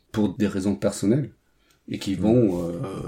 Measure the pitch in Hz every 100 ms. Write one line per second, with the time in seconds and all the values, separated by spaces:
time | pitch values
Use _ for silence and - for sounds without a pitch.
0 | _ 110 104 85 101 98 98 98 104 -
1 | 98 135 135 - _ _ _ _ - -
2 | 101 92 107 123 107 87 85 85 98 82